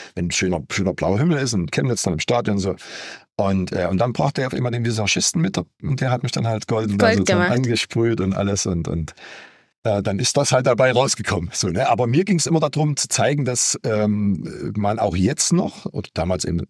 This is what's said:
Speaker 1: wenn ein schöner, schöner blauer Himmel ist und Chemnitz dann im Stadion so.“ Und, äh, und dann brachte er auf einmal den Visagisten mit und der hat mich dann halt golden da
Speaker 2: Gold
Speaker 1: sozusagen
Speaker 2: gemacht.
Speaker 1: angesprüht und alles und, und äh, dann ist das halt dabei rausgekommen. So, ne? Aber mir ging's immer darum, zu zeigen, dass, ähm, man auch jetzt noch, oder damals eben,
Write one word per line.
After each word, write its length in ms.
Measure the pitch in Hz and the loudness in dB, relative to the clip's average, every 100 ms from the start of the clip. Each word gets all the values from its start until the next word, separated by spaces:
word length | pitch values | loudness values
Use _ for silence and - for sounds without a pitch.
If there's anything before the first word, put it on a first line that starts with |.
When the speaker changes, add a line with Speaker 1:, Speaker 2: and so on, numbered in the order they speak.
| - | -12
Speaker 1:
wenn 120 | - 87 | -4 -2
ein 40 | |
schöner, 320 | - 92 85 69 | 0 0 0 -2
schöner 240 | - 95 | -2 -2
blauer 240 | 85 78 101 | 0 2 2
Himmel 200 | 165 147 | 2 2
ist 160 | 131 | 0
und 180 | 107 85 | -2 -2
Chemnitz 320 | - 139 113 | 0 0 0
dann 100 | - | 0
im 60 | 80 | -2
Stadion 380 | - 120 110 101 | 0 0 2 0
so.“ 180 | 95 82 - - - - _ - | 0 -4 -8 -14 -14 -18 _ -2
Und, 360 | 98 98 90 | 2 2 0
äh, 160 | - 87 | -2 0
und 80 | 92 | 2
dann 140 | 123 | 0
brachte 300 | 117 147 143 | 0 0 0
er 40 | 131 | -4
auf 80 | |
einmal 180 | - 123 | -2 -2
den 120 | 120 | -2
Visagisten 580 | 117 110 101 - - 170 | -2 0 0 0 0 0
mit 160 | 180 - | 0 -2
und 420 | - _ - 131 | -6 _ -4 -2
der 120 | 131 | 0
hat 100 | 123 | 0
mich 100 | 127 | -2
dann 140 | - 117 | -2 -2
halt 220 | 107 - | -2 -2
golden 280 | 113 110 101 | -2 0 2
da 100 | 220 | 4
Speaker 2:
Gold 120 | 220 | 4
Speaker 1:
sozusagen 240 | 95 180 | 2 2
Speaker 2:
gemacht. 160 | 180 123 | 2 2
Speaker 1:
angesprüht 600 | 127 117 - 117 117 113 | 0 -2 -2 0 2 2
und 140 | 95 | 0
alles 320 | 95 101 101 - | 0 0 0 0
und, 200 | 85 82 | -2 -2
und 280 | 85 78 - - - - - _ _ 113 101 | -4 -4 -10 -20 -20 -20 -20 _ _ -2 0
äh, 60 | |
dann 160 | 101 101 | 0 0
ist 180 | 127 - | 0 0
das 160 | 143 | 2
halt 140 | 127 131 | 4 4
dabei 260 | 117 131 | 4 4
rausgekommen. 580 | 120 135 - 107 101 85 | 4 2 0 -2 -2 -2
So, 160 | - 98 | -4 -2
ne? 200 | 85 135 | 0 2
Aber 180 | 113 120 | 2 2
mir 180 | 135 | 2
ging's 220 | 196 175 - | 2 2 2
immer 140 | 165 | 2
darum, 360 | 147 147 151 139 | 2 0 0 0
zu 120 | - | -2
zeigen, 360 | - 110 147 | 0 2 2
dass, 340 | 127 123 - - | 0 0 -2 -2
ähm, 880 | 123 107 104 104 101 95 - - - 104 | 0 2 2 2 2 0 -4 -8 -6 -2
man 220 | 101 110 | 0 0
auch 180 | 107 87 | 0 2
jetzt 360 | 95 151 - | 2 2 0
noch, 340 | 175 - - - | 2 0 -6 -10
oder 220 | - - | -10 -8
damals 300 | - 85 90 | -4 -2 -2
eben, 180 | - 85 | -2 -4